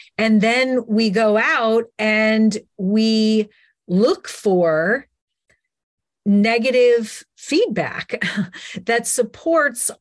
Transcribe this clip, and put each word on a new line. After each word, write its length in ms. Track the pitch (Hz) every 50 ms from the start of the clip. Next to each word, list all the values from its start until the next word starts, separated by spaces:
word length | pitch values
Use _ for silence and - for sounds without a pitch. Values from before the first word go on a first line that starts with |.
| - - _ -
And 220 | 220 220 220 214
then 460 | 202 226 240 254 262 262 254 247 - 233
we 220 | 214 220 226 214
go 260 | 185 226 226 214 208
out 500 | 220 240 294 320 269 233 220 220 233 226 - _ -
and 580 | 214 214 214 214 220 220 220 220 220 220 208 214 - _ _ -
we 720 | 190 190 208 220 220 220 220 220 214 220 220 214 208 214 _ _ _ _ _ _ _ -
look 380 | 180 185 220 302 - - - -
for 800 | - - - 208 185 180 175 165 156 156 165 190 240 277 - _ _ _ _ _ _ _ _ _ _ _ _ _ _ _ _ _ _ _ _ _ _ _ -
negative 1000 | 202 202 202 208 226 233 240 226 262 247 247 247 247 240 233 220 - - - - _ _
feedback 880 | _ - - 277 349 480 381 220 185 147 120 - - - - - 226 - - - 208 185 -
<laughs> 300 | - - - - - 185 -
that 220 | - 233 233 233
supports 840 | - - 254 233 - - - - 330 330 320 294 277 233 - - - - -